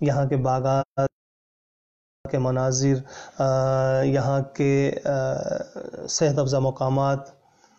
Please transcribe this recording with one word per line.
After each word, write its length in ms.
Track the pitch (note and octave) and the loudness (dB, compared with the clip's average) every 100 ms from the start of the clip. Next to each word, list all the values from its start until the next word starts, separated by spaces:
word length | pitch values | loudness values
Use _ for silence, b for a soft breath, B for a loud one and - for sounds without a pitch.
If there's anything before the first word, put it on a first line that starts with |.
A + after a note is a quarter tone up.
यहाँ 260 | C#3+ C#3 C3+ | -2 0 0
के 80 | C#3 | 0
बागात 720 | C3 B2+ C3+ C3+ - - C#3 - _ _ _ _ _ _ _ _ _ _ - | 0 0 2 0 0 -2 -2 -4 _ _ _ _ _ _ _ _ _ _ -4
के 80 | C3+ | -2
मनाजिर, 680 | B2+ B2+ C3 C3 C#3 C3+ C#3 B B - | 0 2 0 2 2 0 -2 B B -2
अ, 60 | C3+ C3 C3 C3 C3 C3 | 0 2 2 2 2 2
यहाँ 380 | C#3 C3+ B2+ C#3 | 2 2 0 0
के, 480 | C3+ - C#3 C#3 C#3 | -2 0 2 4 2
अ, 120 | - C#3+ C#3 C3 C3+ - - - - - - - | 0 -2 -2 -2 -2 -4 -6 -6 -12 -14 -12 -8
सेहत 320 | - D3+ C#3 | 0 0 2
अफ़ज़ा 220 | C3 C3+ | 0 0
मकामात, 800 | C3 C3 C3 C3+ C#3 C#3 - - B B B | 0 0 0 2 2 -2 -6 -20 B B B